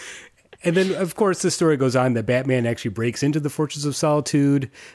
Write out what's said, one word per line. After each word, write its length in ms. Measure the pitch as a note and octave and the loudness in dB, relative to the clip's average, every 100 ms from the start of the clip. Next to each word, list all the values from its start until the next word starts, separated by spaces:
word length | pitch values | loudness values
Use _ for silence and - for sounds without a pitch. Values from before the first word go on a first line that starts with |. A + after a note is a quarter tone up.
| - - - _ _ - | -18 -18 -20 _ _ -6
And 120 | F3 E3+ | 0 2
then, 180 | F#3+ | 2
of 220 | D#3+ F#3 - | 0 -4 0
course, 260 | G3+ F3 | 0 0
the 80 | F3+ | -2
story 260 | - E3 C#3+ | 2 2 2
goes 200 | C3 B2+ | 2 2
on 160 | B2+ | 2
that 100 | A#2 | 0
Batman 420 | G#2+ B2 C3+ B2+ A#2 | 0 0 2 0 0
actually 260 | A#2 A#2+ | -2 -4
breaks 300 | G2+ A#2+ A#2 | -4 -4 0
into 160 | C#3 D3+ | 0 0
the 100 | D3 | -2
Fortress 340 | - D3+ D3 | -4 -4 -4
of 120 | D3 C3+ | -6 -2
Solitude 760 | D#3 D3+ C#3 D3 C#3+ C#3+ C3+ - - | 0 0 2 2 4 2 0 -8 -20